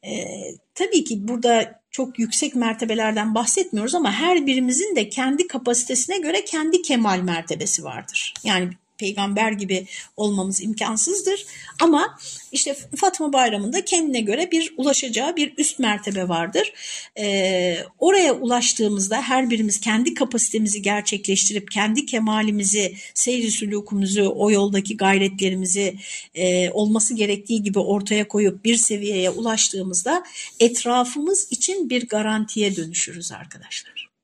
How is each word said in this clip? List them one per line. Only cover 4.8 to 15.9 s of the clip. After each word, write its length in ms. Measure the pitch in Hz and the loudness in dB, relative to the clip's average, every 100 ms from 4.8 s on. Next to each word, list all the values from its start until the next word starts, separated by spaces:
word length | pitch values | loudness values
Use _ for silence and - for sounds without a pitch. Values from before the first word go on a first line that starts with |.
| 415 320 | 0 0
de 140 | 208 | 0
kendi 380 | - 262 285 349 | 0 0 0 0
kapasitesine 680 | 262 240 240 - 254 - 392 | -2 0 0 0 -2 0 -2
göre 280 | 302 370 403 | 0 -2 -2
kendi 360 | 320 311 359 | -2 2 2
kemal 380 | 359 254 220 185 | 2 2 2 2
mertebesi 640 | 180 165 165 165 180 - | 0 -2 -4 -6 -2 -4
vardır. 500 | 147 113 - - - - | -4 -12 -8 -6 -6 -6
Yani 260 | - 185 180 180 _ _ | 0 0 0 -6 _ _
peygamber 540 | 202 208 196 202 220 | -6 0 0 2 0
gibi 360 | 208 190 185 190 - - - | 0 -2 -2 -4 -14 -16 -4
olmamız 440 | 208 202 196 190 | -2 0 -2 -2
imkansızdır. 840 | 220 214 220 220 320 392 370 392 - - - - | -4 -4 -2 -2 -2 0 -2 -4 -6 -18 -20 2
Ama 360 | 339 294 359 - - - - | 4 6 2 -4 -16 -16 -8
işte 240 | 262 - 277 - - | -4 -2 -4 -8 0
Fatma 380 | 392 370 302 | 0 2 0
Bayram'ın 400 | 269 240 208 202 | 4 2 2 -2
da 120 | 330 370 | -2 0
kendine 360 | 359 311 254 | 0 2 0
göre 300 | 208 233 359 | 0 0 2
bir 220 | 330 320 - | 0 -2 -2
ulaşacağı 580 | 277 269 262 220 277 349 | 2 2 0 -2 -2 -2
bir 180 | 294 - | -4 -2
üst 220 | 302 - | -4 0
mertebe 500 | 240 | 0